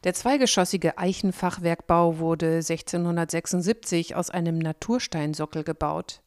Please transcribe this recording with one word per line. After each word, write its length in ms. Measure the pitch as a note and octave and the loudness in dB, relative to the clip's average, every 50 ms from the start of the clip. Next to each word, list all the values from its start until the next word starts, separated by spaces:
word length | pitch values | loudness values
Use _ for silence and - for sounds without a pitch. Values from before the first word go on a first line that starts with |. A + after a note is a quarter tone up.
Der 100 | - F3+ | 0 -2
zweigeschossige 840 | F3 - - A#3+ C#4 C#4+ C4 G#3+ - G3+ F3+ - - F3+ - E3 - - | -2 0 0 2 4 4 4 4 4 2 2 2 0 2 0 0 0 2
Eichenfachwerkbau 1200 | F3+ F3+ G3 - - F#3+ F3+ - - F3 F3 - F3 E3+ E3 - - - E3+ E3+ E3+ E3+ E3 D#3+ | -2 -2 0 0 0 -2 0 0 -2 -2 -2 0 0 0 0 0 2 4 6 6 6 6 4 2
wurde 440 | E3 E3 E3 D#3 E3 D#3+ D#3+ E3 | 0 0 0 2 2 2 2 2
sechzehnhundertsechsundsiebzig 1500 | E3 E3 E3 D#3+ - - - F3 F3 F3 E3+ E3+ E3 D#3+ - E3 - - - F3+ E3+ F#3+ A3+ - - - F#3 E3 E3 - - | 0 -2 -4 -4 -4 -4 -2 -2 0 0 0 0 0 0 -2 -4 -2 0 -2 0 2 0 -2 -2 -2 -2 0 0 0 -2 -4
aus 120 | F3 F3 - | -4 -4 -2
einem 300 | - F#3 E3 E3 E3 E3 | -2 -2 -2 0 0 0
Natursteinsockel 1040 | D#3+ D#3 D#3 _ - - A#3 B3 - - - D#3+ D3 D3+ D#3 D3+ D3+ D3+ - D#3+ | -2 -4 -6 _ -2 -2 -2 -2 -2 -4 -4 -4 -2 -2 -2 -4 -6 -6 -6 -6
gebaut. 580 | D3+ - D#3+ _ D#3 D3 D#3 E3 F#3 - - - _ | -6 -6 -4 _ -4 -4 -4 -6 -8 -10 -14 -18 _